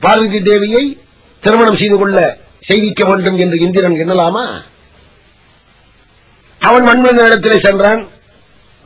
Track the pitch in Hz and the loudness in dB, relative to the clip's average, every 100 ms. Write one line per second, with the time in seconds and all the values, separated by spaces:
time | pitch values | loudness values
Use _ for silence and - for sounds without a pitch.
0 | 180 220 220 208 190 208 208 233 285 - | 0 0 0 -2 0 0 0 -2 -2 -8
1 | _ _ _ _ 208 226 226 196 208 196 | _ _ _ _ 0 0 0 -2 0 0
2 | 196 190 151 - - _ - 208 214 - | 0 0 -2 -4 -20 _ -4 -2 -2 -2
3 | 190 190 185 185 175 170 175 185 175 160 | -2 0 -2 -2 -2 -2 -2 0 0 -2
4 | 165 185 170 220 240 90 - _ _ _ | -2 0 -2 -2 -8 -12 -18 _ _ _
5 | _ _ _ _ _ _ _ _ _ _ | _ _ _ _ _ _ _ _ _ _
6 | _ _ _ _ _ - 208 247 240 247 | _ _ _ _ _ -4 0 2 2 2
7 | 254 240 226 220 220 214 202 196 202 220 | 2 4 2 2 2 2 2 2 0 0
8 | 196 _ _ _ _ _ _ _ | -6 _ _ _ _ _ _ _